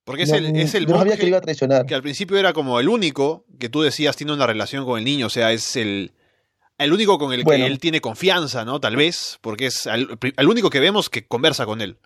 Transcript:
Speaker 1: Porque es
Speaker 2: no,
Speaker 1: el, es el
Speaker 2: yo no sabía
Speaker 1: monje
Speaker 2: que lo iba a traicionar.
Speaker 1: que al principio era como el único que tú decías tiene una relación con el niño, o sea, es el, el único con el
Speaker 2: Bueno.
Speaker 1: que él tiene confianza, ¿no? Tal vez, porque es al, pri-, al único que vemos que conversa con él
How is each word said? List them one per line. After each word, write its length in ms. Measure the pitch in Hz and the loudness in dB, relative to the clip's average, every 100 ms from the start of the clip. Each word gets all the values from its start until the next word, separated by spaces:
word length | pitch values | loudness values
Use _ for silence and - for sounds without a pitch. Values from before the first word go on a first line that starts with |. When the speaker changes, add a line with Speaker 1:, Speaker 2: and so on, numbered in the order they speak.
Speaker 1:
Porque 180 | - 139 | -10 -2
es 60 | 160 | 2
Speaker 2:
no, 60 | 151 | 2
Speaker 1:
el, 200 | 156 156 | 2 0
es 180 | 156 | 2
el 120 | 208 160 | 2 4
Speaker 2:
yo 60 | |
no 60 | 175 | 4
sabía 120 | 190 | 4
Speaker 1:
monje 60 | 208 | 2
Speaker 2:
que 40 | |
lo 40 | 180 | 2
iba 80 | 185 | 2
a 40 | |
traicionar. 440 | 170 156 131 135 131 | 0 -2 2 2 2
Speaker 1:
que 80 | |
al 80 | 143 | -2
principio 340 | 139 135 190 196 | -4 -6 0 2
era 160 | 190 | 2
como 260 | 156 139 120 | 2 0 2
el 100 | 139 | 2
único 560 | 233 170 131 139 160 _ - | 2 0 0 0 -2 _ -10
que 100 | 120 | -6
tú 140 | 147 | 0
decías 340 | 156 139 147 131 | 0 2 0 0
tiene 160 | 147 | -4
una 140 | 147 123 | 0 0
relación 380 | 110 101 139 | 0 -4 -6
con 140 | 131 117 | -4 -4
el 60 | |
niño, 220 | 117 143 113 | -2 -2 -2
o 40 | |
sea, 200 | 127 113 | 0 2
es 220 | 113 - | 0 -2
el, 380 | 135 110 101 92 _ _ _ _ _ _ - | -4 -2 -4 -6 _ _ _ _ _ _ -4
el 140 | 147 | 0
único 260 | 185 214 180 | 2 4 2
con 140 | 143 | 0
el 100 | 127 | 0
Speaker 2:
Bueno. 220 | 123 143 | 4 4
Speaker 1:
que 80 | 131 | 2
él 80 | 135 | -2
tiene 200 | 165 160 | -2 -2
confianza, 640 | 123 107 180 180 147 131 | -4 -4 0 0 0 -6
¿no? 140 | 113 143 | -6 -4
Tal 160 | 117 | -2
vez, 440 | 117 156 175 - - | 0 0 -2 -10 -10
porque 260 | 113 107 131 | -10 -6 -4
es 220 | - 127 | -4 -4
al, 300 | 113 131 117 | -4 -4 -6
pri-, 160 | 139 - | -6 2
al 120 | 139 | 2
único 220 | 233 190 | 4 2
que 80 | 139 | 2
vemos 320 | 156 208 - | 2 2 -2
que 160 | - - | -6 -6
conversa 400 | 120 156 139 110 | -2 0 0 -4
con 140 | 110 | -6
él 180 | 101 104 | -8 -12